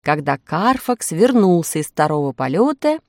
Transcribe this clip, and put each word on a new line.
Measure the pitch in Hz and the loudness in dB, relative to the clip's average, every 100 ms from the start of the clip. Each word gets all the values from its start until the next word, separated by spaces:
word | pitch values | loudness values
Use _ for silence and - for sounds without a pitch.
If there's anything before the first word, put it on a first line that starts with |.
когда | - 151 143 135 | 0 -2 -2 -4
Карфакс | - 156 220 262 - 240 - | -4 -2 0 0 -2 -6 -4
вернулся | 165 240 247 190 175 160 160 | 2 4 4 4 2 0 -6
из | 151 | -6
второго | - 151 151 139 | -2 0 0 -4
полёта | 123 131 156 262 285 302 311 | -4 -4 0 0 0 -2 -2